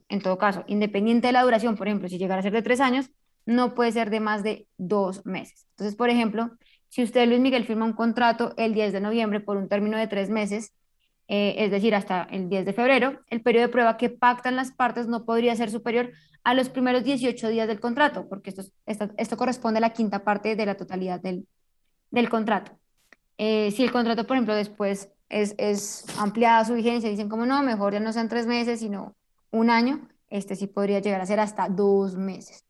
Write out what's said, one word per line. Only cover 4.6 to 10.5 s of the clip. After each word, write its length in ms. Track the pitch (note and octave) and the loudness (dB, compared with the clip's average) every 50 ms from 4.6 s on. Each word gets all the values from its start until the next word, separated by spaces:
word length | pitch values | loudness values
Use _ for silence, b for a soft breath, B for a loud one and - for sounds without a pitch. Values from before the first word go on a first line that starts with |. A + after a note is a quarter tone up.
| - _ _ - | -8 _ _ -10
dos 460 | F#3 E3+ G#3 G3+ G3 F#3 F#3+ - - | -4 -2 0 0 0 0 -2 -8 -8
meses. 440 | - F#3+ D3+ - - _ _ _ _ | -8 -8 -8 -8 -12 _ _ _ _
Entonces, 240 | _ - G3 G#3+ G#3 | _ -8 -8 -8 -4
por 160 | G#3+ A#3+ A#3+ | 0 0 2
ejemplo, 400 | A#3+ A#3+ A3+ G#3+ G#3 A3 A#3 A#3 - b b b b b b _ | 2 2 2 0 0 -2 -4 -4 -6 b b b b b b _
si 140 | - - B3 | -4 -2 -2
usted, 240 | G#3+ - B3 A#3+ | 2 4 4 4
Luis 140 | A#3+ A#3+ B3 | 6 6 4
Miguel, 240 | B3+ C4+ C4 B3+ - | 4 4 2 0 0
firma 220 | - A3 A3 A3 | -2 -2 -2 0
un 60 | A3+ A3 | -2 -2
contrato 600 | A3 A3+ A#3 G#3+ B3 B3 A#3 A#3 A#3 A#3 A#3+ - | 0 0 0 2 2 2 2 2 2 -2 -4 -2
el 160 | - A3+ A3+ G#3+ | -2 -2 0 2
diez 200 | A3 G#3+ G3+ G3 | 2 0 0 0
de 80 | G3 | -2
noviembre 400 | G3+ G#3 A3+ A#3 A3+ G#3 G#3 G#3 | -2 -2 0 0 0 0 -2 -4
por 160 | G#3 - G3+ | -4 -4 -4
un 120 | G3+ G3 F#3 | -4 -2 -2
término 300 | G#3 G3+ G3+ G#3+ G#3+ A3 | -2 0 0 0 0 -2
de 80 | A3 | -2
tres 240 | G#3+ G#3 G3+ G3 F#3 | -2 -2 -4 -2 -2
meses, 420 | G#3+ A3 G#3 G3+ | -2 -2 -2 -2